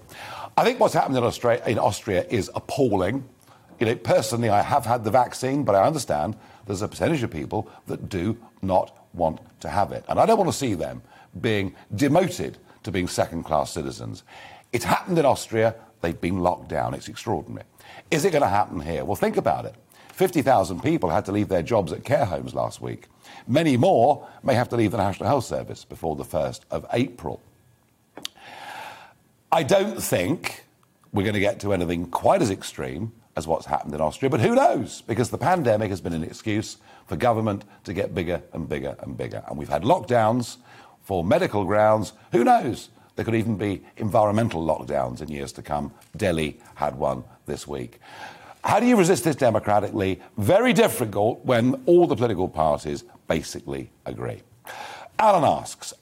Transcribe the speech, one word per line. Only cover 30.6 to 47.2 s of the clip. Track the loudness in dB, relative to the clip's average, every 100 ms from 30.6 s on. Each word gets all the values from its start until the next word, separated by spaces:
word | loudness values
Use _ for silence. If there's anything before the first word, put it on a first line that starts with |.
| -20 _ _ _ _
we're | -2 0
gonna | 2
get | 0 -2
to | -2
anything | 0 0 -2 -4
quite | 0 2 4
as | 2
extreme | -2 -8 -8 -8 -6 -8 -12 _ -10
as | -2
what's | -4 -2
happened | -4 -4 -2
in |
Austria, | -2 0 -2
but | 2
who | 4
knows? | 4 4 2 -4 -10 -6
Because | -2 -2
the | 0
pandemic | 0 2 2 2 0
has | -4
been | -4
an | -4 -6
excuse | -8 -4 -4 -4 -12 _ -20 -10
for | 0
government | 2 2 0 -4 -8 -20 -10
to |
get | -4 -4
bigger | -2 -2 -4 -6
and | -10 -6
bigger | -4 -6 -10
and | -12 -8
bigger. | -8 -8 -10
And | -10
we've | -4
had | -2
lockdowns | 2 0 2 2 4 2 -4 -10 -20 -20 -20 _
for | -6 -4
medical | 2 2 2 -2 0
grounds. | 4 6 4 0 -10 -2
Who | 2
knows? | 4 4 2 -8 -10 _ _ -6
There | 0
could |
even | 0 0 -2
be | -2 -4 -8 -8
environmental | 0 2 4 4 0 -2
lockdowns | -2 -2 -2 -2 -2 -6
in | -10
years | -8 -10
to | -12
come. | -6 -6 -6 -10 -18 -4
Delhi | -2 0 -2 -6 -18 -6
had | -4 -2
one | -2 -4